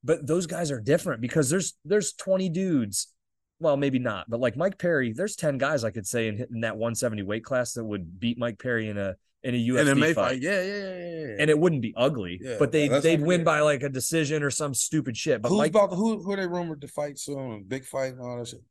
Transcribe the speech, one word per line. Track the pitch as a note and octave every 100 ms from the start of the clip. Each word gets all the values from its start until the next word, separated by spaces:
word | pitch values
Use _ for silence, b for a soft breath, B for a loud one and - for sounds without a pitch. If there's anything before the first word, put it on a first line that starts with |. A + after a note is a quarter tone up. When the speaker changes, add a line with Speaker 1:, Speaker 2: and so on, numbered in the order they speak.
Speaker 1:
but | B2+ D#3+ D3
those | E3+ E3+
guys | E3 E3+
are | C3
different | G#2+ E3 F#3 A#2+
because | A#2+ D#3+ C3+
there's, | F3 - -
there's | D3 G#3 G3
twenty | - - F#3+ F#3+
dudes. | E3 F#3+ D3+ A2 G2 - _ _ _ _ _
Well, | D#3+ C#3
maybe | C#3+ C3
not, | B2 G2+ E2+
but, | A#2
like, | B2+ A#2+
Mike | F3+ F#3+
Perry, | F3 D#3 B2
there's | A2+ G3+ -
ten | D#3 C#3
guys | C3+ D3+
I | A2
could | A2
say | F#2+ A#2+ A2+
in, | G#2 B2+
in | A#2
that | A2+ G#2+
one | A#2 A2+
seventy | B2+ G#2+
weight | F#2+ A2
class | A2 B2+ A#2+
that | -
would | A2 G#2 E2 F#2
beat | A#2 A#2+
Mike | A#2+ G#2
Perry | B2+ A#2 A2
in | G2+
a, | G2 F#2 _ _
in | -
a | B2
U | A#2 B2+
F |
C | D3
Speaker 2:
In | C#3
a |
May | D3+
Speaker 1:
fight. | D#3 F#2+
Speaker 2:
fight. | C3
Yeah, | D3 G3+
yeah, | F#3 G3+
yeah, | F#3+ F3+
yeah, | F3 E3 D3
yeah. | G#2
Speaker 1:
And | D3+
it | D3+
wouldn't | F3+ D3+
be | A2+ -
ugly, | C3 C#3 F2+ F#2
Speaker 2:
Yeah, | B2+ A2+
Speaker 1:
but | C#3+
they, | D#3 D3
Speaker 2:
that's | C#3+
Speaker 1:
they'd | D3+ E3
Speaker 2:
what | D3
Speaker 1:
win | F3+
Speaker 2:
it |
is. |
Speaker 1:
by, | E3 D3+
like, | D3+ C#3+
a | C#3+
decision | C3 - E3 D3 D3+
or | C#3+
some | - D3
stupid | C3 - D#3 C3+ A2+
shit. | E3 A#2
But | A#2
Speaker 2:
Who's | G3+
Speaker 1:
Mike | -
Speaker 2:
about | G3+ G3+
to, | F3
who, | A3 A3
who | E3+
are | G3
they | F#3
rumored | F3 E3+ D3+
to | C#3
fight | - D3 C#3
soon? | - C#3+ C3 G#2+ F#2+
Big | C3
fight | B2+ C3+ C3
and | B2+
all | B2 A#2+
that | A#2+
shit. | A2+ _